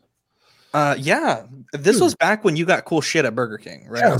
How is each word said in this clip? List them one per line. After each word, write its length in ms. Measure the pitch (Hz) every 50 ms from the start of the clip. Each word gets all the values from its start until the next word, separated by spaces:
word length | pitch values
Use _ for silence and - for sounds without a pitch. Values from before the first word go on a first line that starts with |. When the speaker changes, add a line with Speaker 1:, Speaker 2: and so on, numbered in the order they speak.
| _ _ _ _ _ _ _ _ _ _ _ _ _ _ -
Speaker 1:
Uh, 220 | 147 147 143 139 -
yeah. 460 | 135 156 208 294 330 247 139 110 - 117 131 135 - - -
This 240 | 143 139 185 262 214
Speaker 2:
Dude. 60 | 359
Speaker 1:
was 120 | - -
back 280 | - 165 180 214 214 -
when 120 | 196 151
you 100 | 156 170
got 200 | 180 170 117 -
cool 160 | - 165 151
shit 240 | 135 - - 160 143
at 100 | 120 110
Burger 220 | 123 123 113 107 -
King, 300 | - - 82 69 - -
right? 140 | 113 - 240
Speaker 2:
Yeah, 140 | 214 139